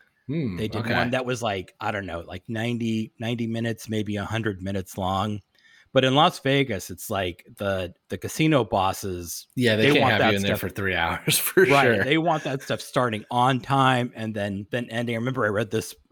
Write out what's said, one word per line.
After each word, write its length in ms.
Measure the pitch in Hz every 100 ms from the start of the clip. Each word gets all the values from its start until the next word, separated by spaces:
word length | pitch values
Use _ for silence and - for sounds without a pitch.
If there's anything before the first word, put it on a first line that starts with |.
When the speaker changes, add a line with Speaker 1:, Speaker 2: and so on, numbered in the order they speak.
| _ _ -
Speaker 1:
Hmm, 280 | 160 120 87
Speaker 2:
They 100 | 110
did 140 | 113
Speaker 1:
okay. 120 | 113
Speaker 2:
one 160 | 87 120
that 140 | 127 123
was, 160 | 120
like, 320 | 113 98 90 -
I 100 | 107
don't 160 | 104 92
know, 140 | 85
like, 220 | 82 92 -
ninety, 640 | 110 120 117 113 110 110 -
ninety 280 | 113 117 113
minutes, 420 | 113 117 110 -
maybe 280 | 110 104 101
a 80 |
hundred 380 | 95 113 107 90
minutes 340 | 95 98 90 -
long. 420 | 92 95 107 104 _ _ _ _ _
But 100 | 135
in 100 | 131
Las 240 | 139 175 -
Vegas, 500 | 135 139 131 95 -
it's 180 | 90 -
like 380 | 98 92 85 - -
the, 380 | 101 95 90 - -
the 80 | 98
casino 440 | 104 - 156 143
bosses, 840 | 107 101 95 92 98 87 85 - - 127
Speaker 1:
Yeah, 200 | 117 107
they 100 | 139
Speaker 2:
they 60 |
Speaker 1:
can't 100 | 135
Speaker 2:
want 100 | 131
Speaker 1:
have 60 | 104
Speaker 2:
that 100 | 110
Speaker 1:
you 40 | 101
in 60 |
there 80 | 98 101
Speaker 2:
stuff 40 |
Speaker 1:
for 80 | 95
three 260 | - 95
<laughs> 80 | 87
hours 360 | 85 87 - -
for 260 | - -
Speaker 2:
Right, 180 | 156 139 131 104
Speaker 1:
sure. 80 |
Speaker 2:
they 140 | 120 160
want 260 | 170 156
that 160 | 147 135
stuff 220 | - 117
starting 420 | - 139 123 107 -
on 300 | 120 127 131
time 520 | - 139 131 123 123
and 200 | 113 110
then, 320 | 104 101 98 101
then 160 | 127 120
ending. 240 | 117 120
I 40 | 113
remember 280 | 123 127 107
I 20 |
read 220 | 104 107
this, 240 | 110 - - -